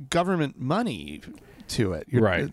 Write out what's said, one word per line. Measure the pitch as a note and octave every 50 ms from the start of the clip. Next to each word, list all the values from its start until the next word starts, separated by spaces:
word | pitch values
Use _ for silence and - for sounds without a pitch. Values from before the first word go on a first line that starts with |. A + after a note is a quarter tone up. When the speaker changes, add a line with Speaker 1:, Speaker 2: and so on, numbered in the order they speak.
| C#3 C3
Speaker 1:
government | - E3+ F3 F#3+ F#3 E3 D3+ C#3 - -
money | B2+ C3 E3+ A3 B3 G3+ A#2 D#2+ D2 C#2+ D2+ - - - - - - - - - -
to | - - - A2 F#2 E2+
it. | D2+ - -
You're, | B2+ B2 A2
Speaker 2:
Right. | G2 F2+ E2+ - -